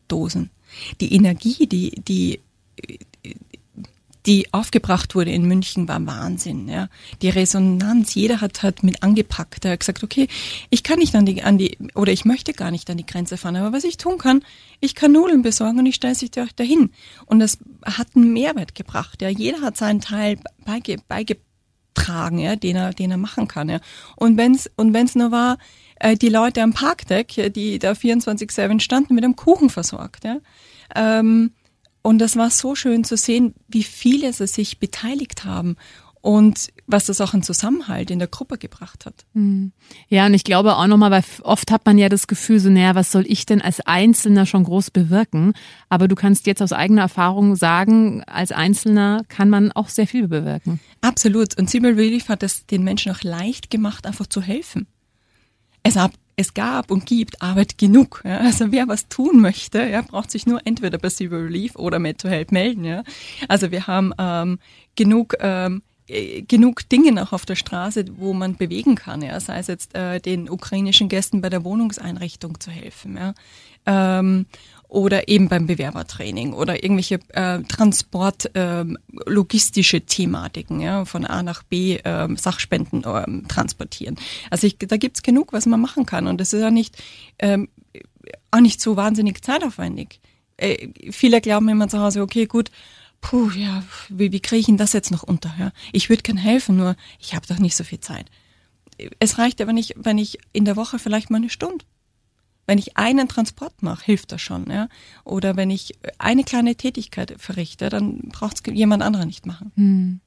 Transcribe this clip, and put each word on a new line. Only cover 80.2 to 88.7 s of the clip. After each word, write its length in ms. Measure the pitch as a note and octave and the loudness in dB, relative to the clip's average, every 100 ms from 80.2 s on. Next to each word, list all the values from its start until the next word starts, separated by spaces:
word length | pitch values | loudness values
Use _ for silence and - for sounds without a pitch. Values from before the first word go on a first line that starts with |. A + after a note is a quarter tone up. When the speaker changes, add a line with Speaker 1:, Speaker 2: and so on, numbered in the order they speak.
| F3 - - - D#3+ D#3+ | -2 -4 -8 -12 -8 -6
Speaker 1:
ja, 240 | D#3+ G3 F3+ | -4 -4 -6
von 200 | E3+ E3+ | -8 -6
A 180 | F#3 | -6
nach 180 | F3 E3+ | -8 -10
B, 380 | - F3+ F#3 F3+ | -6 -4 -2 -2
ähm, 340 | - E3+ E3 - | -4 -4 -4 -4
Sachspenden, 640 | - - - - - - - | -4 -4 -4 -4 -2 -6 -4
ähm, 420 | G#2 - - - | -6 -6 -8 -8
transportieren. 680 | - - - - - - D#3 - - - | -6 -6 -6 -12 -12 -12 -12 -12 -14 -8
Also 160 | E3+ G#3 | 0 0
ich, 140 | - | -2
da 180 | F#3+ G#3+ | -4 -4
gibt's 240 | B3+ - | -4 -4
genug, 320 | - B3 - | 2 2 2
was 140 | G#3+ A#3 | -2 0
man 120 | A3+ | 0
machen 280 | A#3+ - B3+ | 0 -2 -4
kann. 180 | - F#3 | -4 -4
Und 160 | F3+ | -4
das 120 | F#3 | -2
ist 80 | G#3 | 0
ja 100 | A3 | 2
nicht, 260 | A#3 A3 - - - - - | 2 0 -8 -20 -20 -20 -4
ähm, 320 | G3+ G3+ G3+ _ _ - - _ - - - | 0 0 -2 _ _ -20 -20 _ -20 -20 0
auch 120 | A3+ | 6
nicht 200 | A#3+ | 6